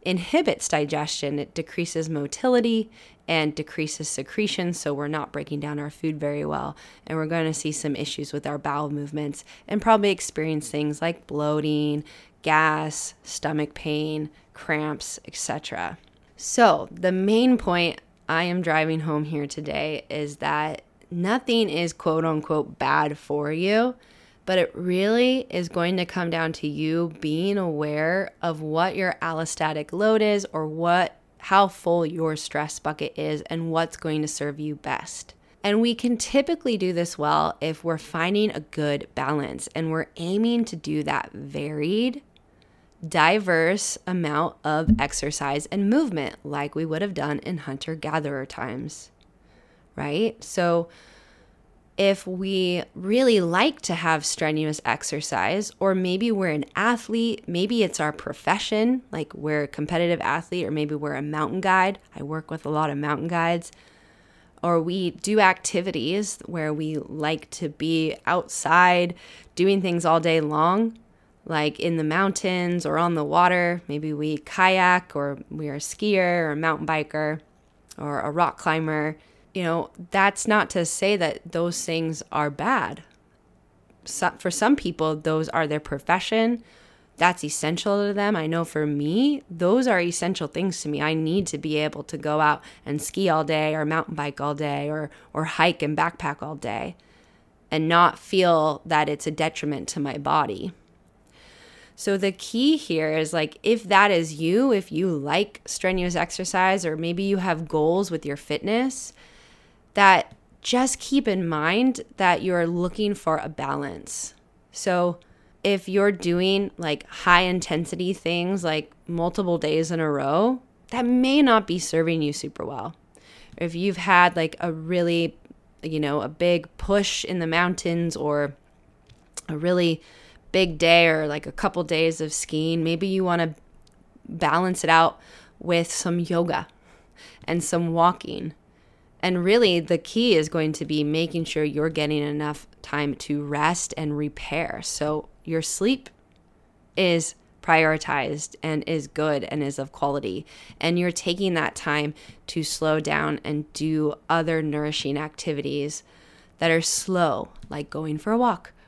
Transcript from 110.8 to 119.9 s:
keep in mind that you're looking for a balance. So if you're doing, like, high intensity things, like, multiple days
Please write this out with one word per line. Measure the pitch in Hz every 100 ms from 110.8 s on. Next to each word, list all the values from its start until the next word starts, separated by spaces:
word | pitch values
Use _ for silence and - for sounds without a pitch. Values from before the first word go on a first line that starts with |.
| 254 -
keep | - 269 240
in | 190 170
mind | 156 156 196 254 240 - -
that | 185 175
you're | 185 175 170
looking | 175 175 - 208
for | 202 - 156
a | -
balance. | 156 139 143 143 82 - - - - _ _ _
So | - - 180 175 175 - - _ _ 196
if | 196 190
you're | 196 202
doing, | 190 185 175 185 196 202 -
like, | 170 147 -
high | - - 175
intensity | 185 180 - 160 170 175 180
things, | 190 165 170 175 196
like, | 170 156 151 - -
multiple | 170 170 180 185 170
days | 170 156 160